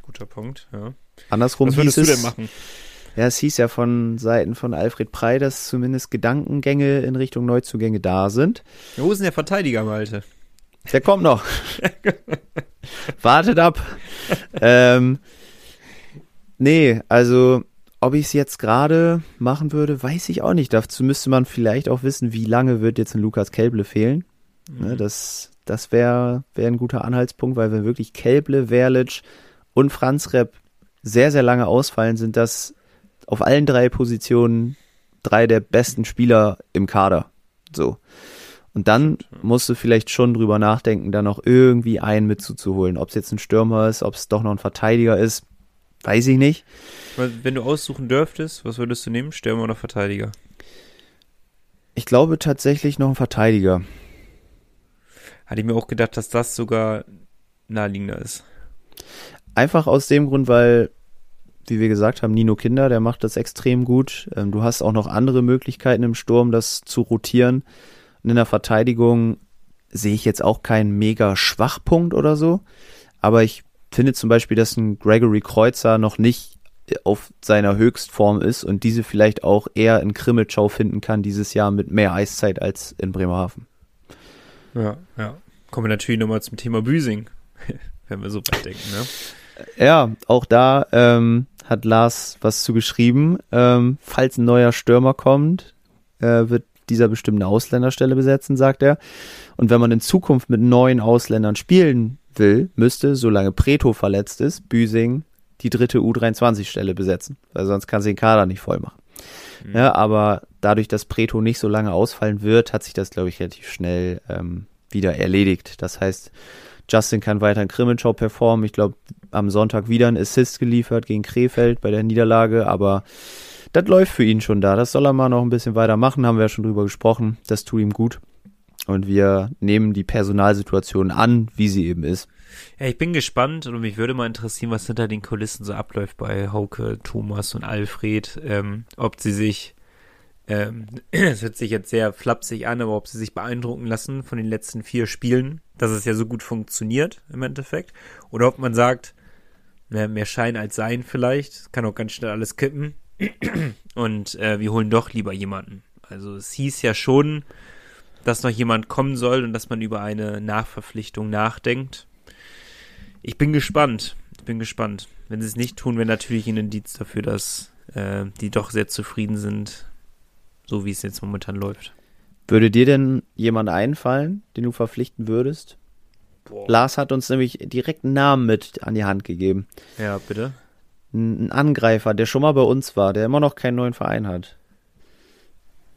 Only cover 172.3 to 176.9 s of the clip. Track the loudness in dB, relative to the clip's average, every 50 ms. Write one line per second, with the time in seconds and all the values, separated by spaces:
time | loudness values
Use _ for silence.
172.3 | _ _ _ 2 4 4 4 6 6 4 6 6 4 4 2 0 0 -2 -4 _
173.3 | _ -4 -2 -2 0 0 -2 -2 0 -2 0 -2 -4 -4 -2 -2 -2 -2 -2 -4
174.3 | -6 -10 -12 _ -10 -6 -6 -6 -4 -4 -6 -6 -4 -8 -8 -8 _ -10 -6 -4
175.3 | -2 -2 -2 -2 -4 -8 -12 -20 -20 -20 _ _ _ _ _ _ _ _ _ _
176.3 | _ _ _ -20 -18 -10 -2 2 4 4 4 2